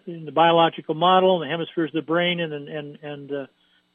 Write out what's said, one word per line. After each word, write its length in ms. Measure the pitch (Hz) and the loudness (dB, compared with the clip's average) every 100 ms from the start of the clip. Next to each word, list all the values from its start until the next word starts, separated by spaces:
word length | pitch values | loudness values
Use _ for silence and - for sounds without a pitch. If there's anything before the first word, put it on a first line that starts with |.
| - | -14
in 180 | 170 | -14
the 80 | 151 | -4
biological 600 | 139 165 170 165 - - | 2 4 6 4 0 -6
model, 480 | 156 175 185 185 180 | 0 4 6 4 2
in 40 | 139 | -2
the 60 | |
hemispheres 380 | 165 156 - 156 | -6 -4 -4 -4
of 40 | |
the 80 | 160 | -4
brain, 380 | 143 170 175 175 | -2 0 0 -2
and, 140 | 165 | -4
and, 140 | 147 143 | -8 -10
and, 300 | 156 147 131 | -12 -12 -14
and 260 | 147 143 139 | -14 -14 -8
the 200 | 143 131 _ _ _ _ | -8 -8 _ _ _ _